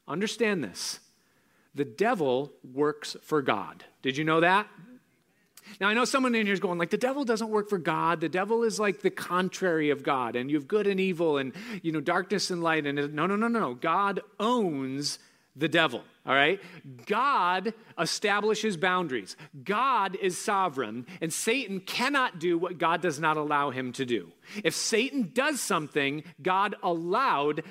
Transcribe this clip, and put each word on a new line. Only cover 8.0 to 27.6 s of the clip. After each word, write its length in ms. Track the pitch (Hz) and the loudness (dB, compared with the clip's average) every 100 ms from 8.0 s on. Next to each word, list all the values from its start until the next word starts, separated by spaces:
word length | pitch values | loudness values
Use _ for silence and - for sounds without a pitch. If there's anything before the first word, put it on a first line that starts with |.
| 160 165 | 2 0
The 80 | 160 | 0
devil 360 | 185 202 226 | -2 0 0
is 140 | 226 185 | 0 0
like 220 | 202 - | -2 0
the 100 | 185 | -2
contrary 760 | - - 180 185 - 185 160 147 | -2 -2 0 0 0 0 2 2
of 140 | 135 | 0
God, 340 | 143 135 117 123 | 0 0 0 -2
and 140 | 135 | 0
you 80 | 151 | -2
have 100 | 135 | 0
good 180 | 214 202 | 0 2
and 140 | 190 | 2
evil 380 | 190 165 165 143 | 0 2 2 2
and, 160 | 135 180 233 202 | 0 -6 -10 -6
you 80 | 165 | -4
know, 120 | 156 | -2
darkness 480 | 165 180 - 196 - | 0 0 0 -2 -2
and 120 | 175 | -2
light." 240 | 165 156 143 | 0 2 0
And 280 | 143 143 | -2 -2
no, 120 | 151 180 | 0 0
no, 80 | |
no, 140 | 202 233 | 0 0
no, 120 | 226 | 0
no. 140 | 147 | -2
God 460 | 127 165 180 196 190 - - | -2 0 2 0 -2 -8 -4
owns 800 | 220 247 185 139 131 139 143 - - _ _ 127 | 0 0 0 -2 -4 -4 -6 -8 -16 _ _ -4
the 120 | 156 | 0
devil, 340 | 170 156 117 - _ 131 | 4 2 0 -10 _ 2
all 80 | |
right? 260 | 135 151 196 - 170 139 123 - | 4 4 2 -6 -18 -18 -12 -4
God 680 | 208 277 233 175 185 214 - - - | 0 2 2 2 0 -2 -8 -10 -4
establishes 800 | 165 - 202 202 214 214 220 165 | -2 0 0 2 2 0 0 0
boundaries. 600 | 185 185 170 120 92 - 151 139 | 2 2 0 -4 -6 -16 -18 -12
God 540 | 127 208 269 226 190 180 | -4 0 2 2 0 -2
is 200 | 185 165 | -2 -2
sovereign, 720 | 220 196 185 135 107 117 127 180 | 0 2 0 0 -4 -6 -10 -8
and 120 | 165 | -6
Satan 460 | - 226 269 202 190 | -4 0 0 -2 -6
cannot 640 | - - 254 285 247 170 | -6 -2 0 2 0 -2
do 180 | 175 170 | 0 0
what 180 | 180 165 | 0 0
God 240 | 165 170 | 2 2
does 200 | 175 139 | 0 2
not 160 | 160 156 | 2 2
allow 340 | 147 147 143 | 2 2 0
him 220 | 127 127 | -2 -4
to 120 | 123 | -4
do. 280 | 127 107 85 - - 208 | -2 -2 -4 -18 -16 -4
If 100 | 165 | -2
Satan 560 | - - 220 262 277 180 | -2 0 0 0 -2 -2
does 280 | 240 294 262 | 0 0 0
something, 640 | - 175 147 147 139 151 175 - | 0 -2 0 0 0 -2 -10 -6
God 320 | 175 190 208 202 | 0 2 0 0
allowed 800 | 185 165 170 220 254 147 147 151 | -2 -2 0 0 2 2 0 -2